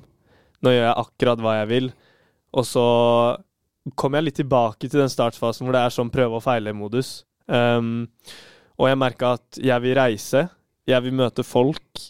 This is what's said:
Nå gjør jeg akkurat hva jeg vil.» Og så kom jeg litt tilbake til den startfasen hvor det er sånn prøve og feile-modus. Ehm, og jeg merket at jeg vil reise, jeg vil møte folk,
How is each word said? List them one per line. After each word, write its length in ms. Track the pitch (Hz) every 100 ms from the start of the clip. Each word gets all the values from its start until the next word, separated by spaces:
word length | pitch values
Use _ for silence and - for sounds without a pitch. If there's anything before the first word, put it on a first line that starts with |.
| - _ _ _ _ _
Nå 80 | 127
gjør 140 | 123 117
jeg 120 | 120
akkurat 400 | 120 - 123 117
hva 120 | 110 110
jeg 100 | 107
vil.» 180 | 120 127 - _ _ _ _ _
Og 120 | 131 117
så 200 | 131 120 117 120 117 120 151 - _ _ _ - -
kom 200 | 139 143
jeg 120 | 160
litt 100 | -
tilbake 480 | 135 131 113 - 127
til 140 | 143
den 100 | 135
startfasen 540 | - 117 - 117 110 127
hvor 100 | 127
det 60 |
er 100 | 120 -
sånn 160 | 120
prøve 260 | 135 120 113
og 40 | 135
feile-modus. 800 | 120 107 104 104 120 131 - - _ -
Ehm, 540 | 123 120 120 117 117 117 _ - - - - _ -
og 80 | 131
jeg 120 | 135
merket 400 | 127 - 123 120
at 180 | _ -
jeg 200 | 127 123
vil 140 | 127 131
reise, 480 | 127 107 - 131 180 _ _ _ -
jeg 160 | 127
vil 120 | 123 131
møte 260 | 123 -
folk, 640 | 120 127 131 156 _ - -